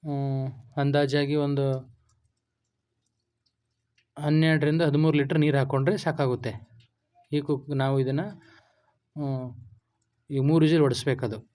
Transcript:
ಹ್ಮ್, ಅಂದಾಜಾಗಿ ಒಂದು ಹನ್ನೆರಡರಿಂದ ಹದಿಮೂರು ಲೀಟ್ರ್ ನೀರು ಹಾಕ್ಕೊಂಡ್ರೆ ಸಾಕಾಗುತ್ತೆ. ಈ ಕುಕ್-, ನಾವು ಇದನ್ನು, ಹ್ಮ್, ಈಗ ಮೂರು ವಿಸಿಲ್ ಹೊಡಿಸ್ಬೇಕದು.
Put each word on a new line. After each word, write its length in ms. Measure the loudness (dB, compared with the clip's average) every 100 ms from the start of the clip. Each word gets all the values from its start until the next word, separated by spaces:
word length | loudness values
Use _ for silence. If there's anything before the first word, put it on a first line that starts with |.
ಹ್ಮ್, 400 | -6 -6 -4 -4 -6 -10 -12 -2
ಅಂದಾಜಾಗಿ 540 | 0 2 2 0 0 0 0
ಒಂದು 200 | 0 0 -2 -8 _ _ _ _ _ _ _ _ _ _ _ _ _ _ _ _ _ _ _ _ _ _ -8
ಹನ್ನೆರಡರಿಂದ 640 | 0 2 2 2 2 2 2
ಹದಿಮೂರು 280 | 4 2 2
ಲೀಟ್ರ್ 200 | 0 2
ನೀರು 160 | 2 2
ಹಾಕ್ಕೊಂಡ್ರೆ 340 | 0 0 0 0
ಸಾಕಾಗುತ್ತೆ. 500 | -2 -2 -2 -2 -6 -10 -16 -20 _ _ _ _ _ -6
ಈ 60 | -4
ಕುಕ್-, 240 | -6 -4 -2
ನಾವು 120 | 0 0
ಇದನ್ನು, 240 | 0 -2 -4 -12 -20 -20 _ _ _ _ _ -10
ಹ್ಮ್, 320 | -6 -6 -8 -14 -20 -20 _ _ _ _ _
ಈಗ 140 | 0 2
ಮೂರು 100 | 4 4
ವಿಸಿಲ್ 180 | 4 4
ಹೊಡಿಸ್ಬೇಕದು. 520 | 2 -2 -2 -4 -6 -14